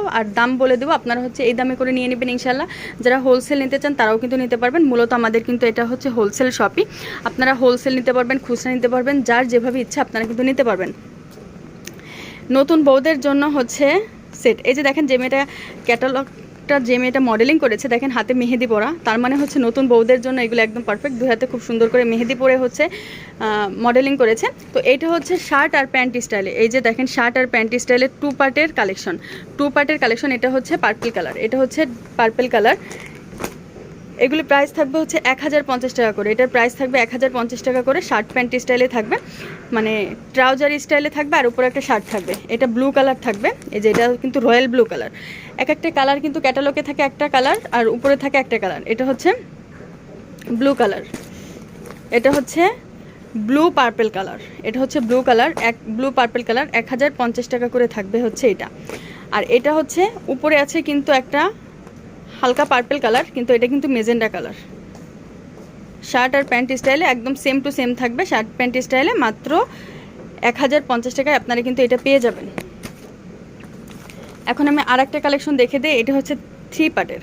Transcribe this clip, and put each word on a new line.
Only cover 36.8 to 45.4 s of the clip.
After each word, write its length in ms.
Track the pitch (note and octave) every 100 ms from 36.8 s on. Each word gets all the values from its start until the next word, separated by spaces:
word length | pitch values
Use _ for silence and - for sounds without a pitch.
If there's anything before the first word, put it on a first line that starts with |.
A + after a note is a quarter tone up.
| C4 B3+
এক 100 | A#3 B3
হাজার 160 | B3+ B3
পঞ্চাশ 240 | A#3+ B3
টাকা 200 | C4 B3+
করে। 180 | B3 D4
শার্ট 260 | F4 A3+ A3
প্যান্ট 180 | B3+ B3 B3
স্টাইলে 240 | B3 B3 B3
থাকবে, 280 | B3 G#3+ G#4 - - - - -
মানে 200 | A3+ A3 G#3+ F#3+ G#3+ -
ট্রাউজার 360 | C4 B3+ C4 C#4+ D4
স্টাইলে 300 | - D4 D4
থাকবে 260 | D4 D4 D#4
আর 80 | B3
উপরে 180 | A#3+ B3+
একটা 140 | C4+
শার্ট 240 | C4 A3+ -
থাকবে। 220 | G#3+ F3 - -
এটা 160 | A3+ B3+
ব্লু 200 | A3+ C4+
কালার 260 | C4+ C4+ C4
থাকবে, 280 | B3+ G3+ C#4+ B4 -
এই 100 | G#3+
যে 40 | G#3+
এটা 160 | G#3 A#3+ B3
কিন্তু 160 | C4 C4+
রয়্যাল 280 | A#3+ A#3 C4
ব্লু 160 | B3 A3+
কালার। 260 | D#3 G#2+ - - -